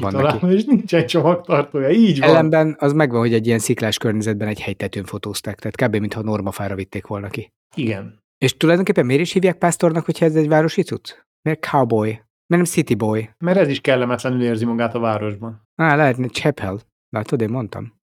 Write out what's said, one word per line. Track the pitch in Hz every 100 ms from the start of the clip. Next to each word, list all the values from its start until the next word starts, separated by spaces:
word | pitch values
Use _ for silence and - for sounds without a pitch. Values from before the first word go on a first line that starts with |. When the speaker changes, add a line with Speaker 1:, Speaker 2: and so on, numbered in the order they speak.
Speaker 1:
van | 98
Speaker 2:
kitalálva, | 135 143 - 180
Speaker 1:
neki. | 190
Speaker 2:
és | 226
nincsen | 240 - 170 160
csomagtartója, | 170 151 175 - 143 139 143 135
így | 208 220 139
van. | 151
Speaker 1:
Ellenben | 165 160 160 156 156
az | 143
megvan, | 147 147 117
hogy | 117
egy | 113 113
ilyen | 113
sziklás | - 120 110 -
környezetben | 120 107 107 104 107
egy | 104
hegytetőn | - 98 101 104 98
fotózták, | 104 104 98 - 98
tehát | 110 -
kb. | 127 104
mintha | 101 110
normafára | 107 104 98 - 98 98
vitték | 95 101 -
volna | 101 101
ki. | - - _ _ -
Speaker 2:
Igen. | 117 98 113 - _ -
Speaker 1:
És | 131 -
tulajdonképpen | 160 175 190 190 127
miért | 139
is | 175
hívják | 185 185 170
pásztornak, | 175 165 170 165 156
hogyha | 156 165
ez | 156
egy | 151
városi | 156 160 -
cucc? | - 120 - - _ _
Miért | 151 156 -
cowboy? | 147 123 113 107
Miért | 113 _ _ -
nem | 175
city | 170 - 147 110
boy? | 110 110 113 -
Speaker 2:
Mert | 170 190
ez | 156
is | 135
kellemetlenül | - 127 123 123 131 127
érzi | 120 110 117
magát | 117 117 117
a |
városban. | 113 107 107 98 113 110 _ -
Speaker 1:
Á, | 160 147
lehetne | 147 127 123
Chapel. | - 156 - 95 101 - _ _
Látod, | 110 107 135
én | 107
mondtam. | 127 107 98 110 _